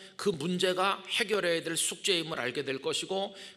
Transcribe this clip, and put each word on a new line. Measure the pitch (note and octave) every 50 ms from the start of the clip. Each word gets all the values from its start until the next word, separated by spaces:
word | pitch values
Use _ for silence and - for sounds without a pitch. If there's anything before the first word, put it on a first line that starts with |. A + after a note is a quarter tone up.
| - - -
그 | - - G3+
문제가 | F#3 D3+ - F3+ F3+ F3 F#3+ F#3 F#3 F#3 F#3 G3 G3 - - -
해결해야 | - - A#3 G3 G#3+ G3 F3 F3 E3+ D#3+ C#3+
될 | E3 E3
숙제임을 | D#3 - - G3 - - G3+ F#3 E3+ D#3+ D#3 D#3+ C#3+
알게 | A#2+ B2+ B2 D3 C3+
될 | C3+ C3+ C3
것이고 | - D#3+ D3+ - E3+ - F#3+ F#3+ G3 G3+ - - - - -